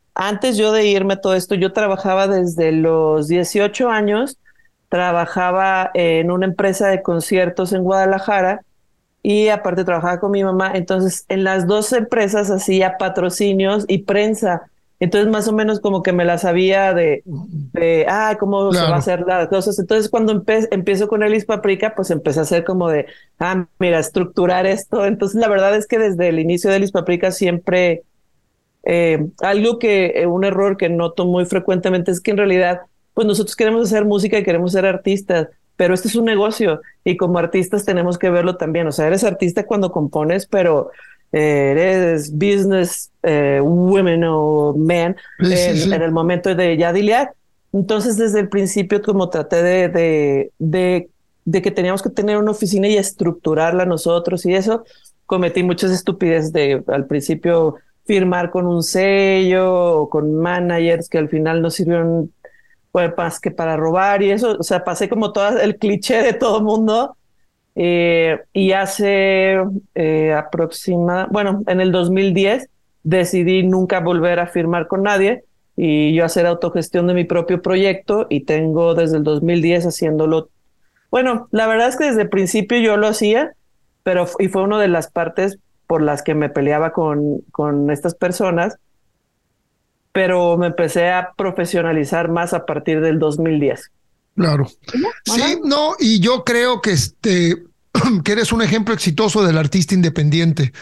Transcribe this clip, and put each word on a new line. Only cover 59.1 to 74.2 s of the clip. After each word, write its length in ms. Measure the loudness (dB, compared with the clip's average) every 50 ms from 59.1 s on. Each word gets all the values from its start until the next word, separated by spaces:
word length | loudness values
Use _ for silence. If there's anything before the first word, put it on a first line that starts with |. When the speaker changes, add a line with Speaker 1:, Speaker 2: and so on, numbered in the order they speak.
| 4 4 4 4 4 2 2 2 2 2 2 2 2 2 2 2 2 2
Speaker 1:
o 80 | 0 0
con 240 | -2 -2 0 0 0
managers 760 | 0 0 -2 -2 -2 -2 -2 0 0 2 2 0 0 -2 -2
que 80 | -2
al 140 | -2 -2 -2
final 320 | -2 -2 0 0 0 0
no 80 | 0 -2
sirvieron, 600 | -2 -2 -2 0 0 0 0 0 0 -2 -2 -4 -8 _ -20 -20 _ _ _ _ _ _ _ _
pues, 200 | -2 -2 -2 -2 -2
más 240 | -4 -6 -6 -6 -8
que 100 | -8 -8
para 280 | -6 -4 -4 -2 -2 -2
robar 440 | -2 0 0 0 2 2 2 2
y 100 | 2 0
eso. 260 | 0 0 0 -2 -2 -2
O 40 |
sea, 220 | -2 -2 -2 -2 -2
pasé 240 | -4 -4 -4 -4 -2
como 240 | -2 -2 -2 -2
todo 260 | -2 -2 0 0 0 0
el 160 | 0 0 -2 -2
cliché 440 | -2 -2 -2 -2 -2 0 0 2
de 120 | 2 0 0
todo 260 | 0 0 0 0 0
mundo. 560 | 0 0 0 0 0 0 0 0 -2 -4 -6 _ _ _ _ _ _ _ _ _ _ _ _
Eh, 640 | -2 0 0 2 2 2 2 2 2 2 0 0 -2 -6 _
y 200 | -2 0 2 2
hace, 840 | 2 0 0 -2 -2 -2 0 2 2 2 2 2 2 2 2 2 2 0 0 -2 -4 -6 -8 _ -6
eh, 400 | -2 -2 0 0 0 0 0 0
aproxima-, 920 | -2 -2 -4 -4 -4 -4 -4 -6 -8 -4 -2 -2 0 0 0 -2 -2 -2 -2
bueno, 320 | -2 -2 0 0 -2 -2 -2
en 140 | -2 0 0
el 100 | 2 2
dos 200 | 2 0 0 0
mil 240 | 0 2 2 2 2
diez 340 | 2 2 2 0 -2 -4 -8 _ _ _ _ _ _
decidí 600 | -4 0 0 2 2 2 0 0 2 2 2 2
nunca 380 | 2 2 2 2 0 0 0 -2
volver 400 | 0 0 0 0